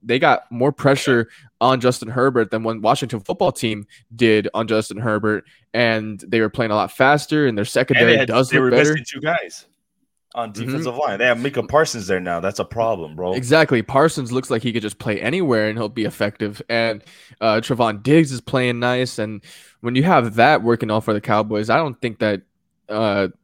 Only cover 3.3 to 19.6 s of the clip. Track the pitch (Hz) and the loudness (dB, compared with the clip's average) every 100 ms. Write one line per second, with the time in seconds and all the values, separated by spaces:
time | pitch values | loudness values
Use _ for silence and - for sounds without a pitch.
3.3 | 101 160 - 113 104 104 _ _ 113 117 | -2 -2 -2 -6 -6 -10 _ _ 0 4
4.3 | 107 101 104 113 110 - 104 120 107 107 | 4 2 -4 -2 -2 -2 -6 -4 -2 0
5.3 | 107 - _ _ 117 117 110 107 98 95 | -2 -6 _ _ -2 0 0 -4 -12 -2
6.3 | 113 110 - 113 104 92 - 135 147 - | 0 0 -2 -2 0 -2 2 4 4 2
7.3 | 151 139 104 104 - 131 139 - 117 123 | 0 0 0 -2 -2 0 4 4 4 2
8.3 | 120 127 127 127 120 147 151 117 139 151 | 0 2 2 4 4 4 2 -6 -6 -4
9.3 | 170 87 - _ _ _ _ _ _ _ | -4 -6 -16 _ _ _ _ _ _ _
10.3 | - 113 101 120 143 123 120 143 98 123 | -8 -8 -8 -6 -6 -6 -4 -4 0 0
11.3 | 117 135 131 107 147 160 123 92 95 90 | 0 -2 -4 0 2 2 -2 -2 -2 -2
12.3 | 85 95 - 90 117 113 101 78 78 90 | -4 -4 -4 -8 -2 -2 -2 -6 -6 -4
13.3 | 101 123 156 156 123 107 135 156 151 120 | -4 2 2 4 0 0 2 2 0 -4
14.3 | 127 - 117 120 113 104 - 120 101 110 | -6 -2 -4 -2 -4 -6 -8 -6 -4 -2
15.3 | 180 160 113 107 110 107 - 104 - 101 | -2 0 0 0 -2 -6 -4 -4 -2 -4
16.3 | - 104 101 - 117 113 104 - - - | -4 -8 -8 -4 -2 0 -4 -10 -20 -20
17.3 | - 113 107 - 123 117 104 117 160 147 | -2 0 2 0 0 0 0 4 4 4
18.3 | 127 - 131 123 120 123 123 127 - 107 | -2 -4 -2 0 0 -2 0 -2 -4 -6
19.3 | 104 - - | -8 -14 -20